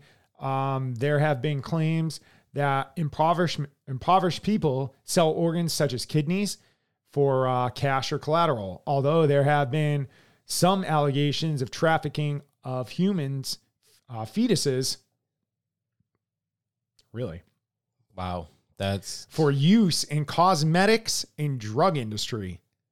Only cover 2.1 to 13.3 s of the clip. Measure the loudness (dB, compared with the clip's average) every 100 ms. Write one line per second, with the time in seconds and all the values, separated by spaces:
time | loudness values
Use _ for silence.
2.1 | -6 -14 _ _ -2 0 0 -2 -4 -4
3.1 | 0 2 2 0 -2 -8 _ -10 -4 2
4.1 | 4 2 0 0 0 2 0 -4 -8 -2
5.1 | 2 4 2 0 0 -2 0 -2 -2 -2
6.1 | -2 0 0 -2 -6 _ _ _ _ _
7.1 | 0 2 4 2 0 -2 -2 0 0 -2
8.1 | -6 0 2 2 0 -6 -8 -4 0 2
9.1 | 4 4 4 4 2 2 0 0 0 -4
10.1 | _ _ _ -10 0 2 2 0 0 2
11.1 | 2 0 0 -2 -2 -6 0 2 2 -2
12.1 | -4 -4 -6 -10 _ -10 -8 -6 -2 0
13.1 | 0 -4